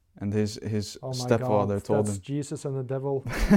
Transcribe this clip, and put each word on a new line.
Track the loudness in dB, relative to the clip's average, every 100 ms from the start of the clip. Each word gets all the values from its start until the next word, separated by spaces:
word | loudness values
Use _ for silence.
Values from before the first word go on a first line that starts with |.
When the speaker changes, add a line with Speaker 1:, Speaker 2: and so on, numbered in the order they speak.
| _ -6
Speaker 1:
And | -2
his, | 0 0 -2
his | -4 -4 -4 -10
Speaker 2:
Oh | -8
my |
Speaker 1:
stepfather | -4 2 2 4 2 2 0
Speaker 2:
God, |
Speaker 1:
told | 2 2 2
Speaker 2:
that's | -2
Speaker 1:
him. |
Speaker 2:
Jesus | -4 -6 -4 -6
and | -4 -4
the |
devil. | -4 -4 -2 -2 -2 0 6